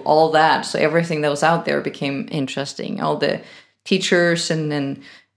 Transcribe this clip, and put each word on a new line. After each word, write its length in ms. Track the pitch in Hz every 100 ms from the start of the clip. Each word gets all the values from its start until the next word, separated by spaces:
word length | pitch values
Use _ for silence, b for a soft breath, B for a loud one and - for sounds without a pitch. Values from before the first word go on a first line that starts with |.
| -
all 240 | 151 160
that. 320 | 156 156 -
So 160 | - -
everything 420 | 156 165 170 160
that 60 | 147
was 120 | 143
out 220 | 160 170 165
there 140 | 143
became 440 | 139 - 139 139 -
interesting. 720 | 151 131 - 139 - - -
All 140 | 156 151
the 260 | 147 - B B B _
teachers 680 | - 190 190 180 175 165 -
and, 220 | 160 151
and, 300 | 147 139 139 B B B